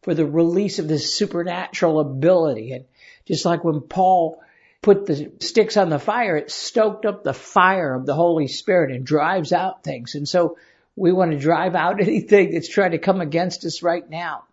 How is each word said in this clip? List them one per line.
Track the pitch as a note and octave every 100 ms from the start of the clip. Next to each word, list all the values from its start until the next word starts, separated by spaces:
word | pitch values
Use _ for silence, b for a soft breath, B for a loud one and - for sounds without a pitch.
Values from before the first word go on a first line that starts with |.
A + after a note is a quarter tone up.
for | -
the | D#3+ D3+
release | D#3 E3 E3+ G3+ -
of | D#3
this | D#3 D3 -
supernatural | G3+ E3+ F3 F3 F#3 - E3+ D#3
ability. | C#3+ C3+ D3+ F#3 D#3+ A2+ A2+
And | B2+ C3 b b b _
just | C3+ F3
like | F3
when | E3+ D3+
Paul | - - F#3 F#3 D#3+ - b b b b
put | - G3 -
the | C#3+ D3 -
sticks | - - G#3+ G#3
on | F#3
the | D3
fire, | F3 A3 A3+ D#3
it | D3
stoked | - - - A3 G3 G#3+
up | G3
the | -
fire | C3 - - F#3 F#3+ D#3 C3
of | C3
the |
Holy | C#3 E3+ E3 C#3
Spirit | - - F#3 D3
and | B2+ B2+
drives | D3+ D3+ F#3+ E3
out | F3 F#3+ -
things. | - C3+ A#2+ D3+
And | D3
so | F3+ E3+ E3+ B B B -
we | E3+
want | F#3 F3
to | D3
drive | C#3+ E3 F#3 F3
out | E3 G3+
<laughs> |
anything | F#3+ C4 - G#3 F3
that's | D#3+ D#3+
trying | - F#3+
to | E3
come | - F#3+
against | E3 D#3+ F3+ E3+
us | E3 D#3+
right | E3+ F3 -
now. | D#3+ E3+ C#3 -